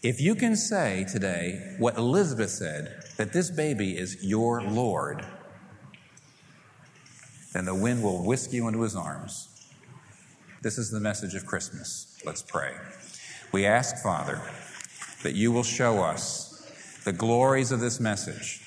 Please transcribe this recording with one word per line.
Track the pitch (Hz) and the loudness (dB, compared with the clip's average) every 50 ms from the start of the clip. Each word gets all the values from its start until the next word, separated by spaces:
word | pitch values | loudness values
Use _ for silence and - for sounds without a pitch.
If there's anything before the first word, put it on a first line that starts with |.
If | - - 127 - | 2 2 2 4
you | 139 180 226 | 4 4 4
can | 214 247 233 220 | 6 4 4 4
say | 208 - - 220 196 160 110 95 92 95 - | 4 2 2 2 2 4 4 2 0 0 0
today | - 98 95 95 90 85 85 87 92 95 95 - - - | 0 0 0 2 0 0 -2 -2 -4 -6 -8 -10 -2 2
what | 110 120 117 | 2 2 2
Elizabeth | 117 117 123 139 190 202 160 131 113 107 95 | 4 2 4 6 6 4 4 2 0 0 0
said, | - - 98 80 76 73 78 - - - - - - | 0 -4 -4 -4 -4 -4 -8 -8 -10 -14 -16 -14 -4
that | - 107 95 | -4 -4 0
this | - 170 180 170 | 2 0 0 2
baby | 180 156 151 151 143 101 104 95 92 85 | 0 0 0 2 2 0 0 0 0 -2
is | 92 92 95 92 | -4 -6 -6 -4
your | 95 95 104 110 117 117 120 120 | 0 2 2 4 4 2 2 0
Lord, | 101 101 107 117 123 113 92 76 73 73 73 78 - - - - - - - - - - - - - - - - - - - - - - - - - - - - - - - - - - - - - - - - - - - - - - | 0 0 0 2 2 2 2 0 -2 -2 -4 -8 -10 -12 -14 -16 -18 -20 -20 -20 -20 -20 -20 -20 -20 -20 -20 -20 -20 -20 -20 -20 -20 -20 -20 -20 -20 -20 -20 -20 -20 -20 -20 -20 -20 -20 -20 -20 -20 -20 -20 -20 -20 -20 -20 -20 -20 -6
then | - 95 90 | -4 -4 -2
the | 92 92 | 0 0
wind | 95 101 120 123 120 | 2 2 2 2 4
will | 110 104 92 90 87 | 2 2 2 2 2
whisk | 101 123 127 - - | 2 2 0 0 -4
you | 131 123 117 | -2 -2 0
into | 113 107 113 | 0 0 0
his | 113 107 95 | 0 0 -2
arms. | 95 82 76 71 - - - - - - - - - - - - - - - - - - - - - - - - - - - - - | -4 -6 -6 -6 -8 -10 -10 -12 -12 -14 -16 -20 -20 -20 -20 -20 -20 -20 -20 -20 -20 -20 -20 -20 -20 -20 -20 -20 -20 -20 -20 -20 -6
This | - 113 104 | -6 -4 -4
is | - 113 95 | -4 -4 -4
the | 107 107 | -2 -2
message | 104 107 101 - 101 95 90 | 0 0 -2 -2 -4 -6 -6
of | 95 - | -6 -6
Christmas. | - - 87 - - - 80 82 - - - - - - - - | -4 -4 -4 -4 -6 -10 -10 -10 -10 -10 -10 -12 -14 -18 -12 -10
Let's | - 80 - | -8 -8 -8
pray. | - - - 80 69 65 62 - - - - - - - - - - - - - - - | -10 -4 -4 -2 -2 -2 -6 -8 -12 -16 -16 -18 -18 -18 -18 -16 -16 -16 -16 -16 -8 -2
We | - 95 101 | 2 4 6
ask, | 101 107 120 131 - - - | 6 6 6 4 2 -4 -2
Father, | - 110 87 76 71 71 69 - - - - - - - - - - - - - - - - - | 0 0 0 0 0 -2 -4 -4 -6 -10 -12 -12 -14 -14 -14 -16 -16 -16 -14 -16 -16 -16 -14 -6
that | - 76 67 | -4 -2 2
you | 98 107 117 | 4 4 4
will | 117 120 120 | 4 4 2
show | - - - 127 120 113 101 | 0 0 2 4 4 6 4
us | 90 80 78 - - - - - - - - - - - - - - - - - - | 4 2 2 -2 -4 -6 -6 -6 -8 -12 -14 -18 -18 -18 -18 -18 -18 -18 -18 -6 -2
the | 104 | -2
glories | 95 85 117 113 117 120 127 131 135 131 131 117 | 0 2 2 4 6 6 6 6 6 4 4 2
of | 131 117 | 0 0
this | 117 120 117 - | 0 0 0 0
message. | 120 110 104 98 - 87 - - - - - - - | 0 0 0 0 -4 -8 -8 -8 -10 -10 -10 -10 -14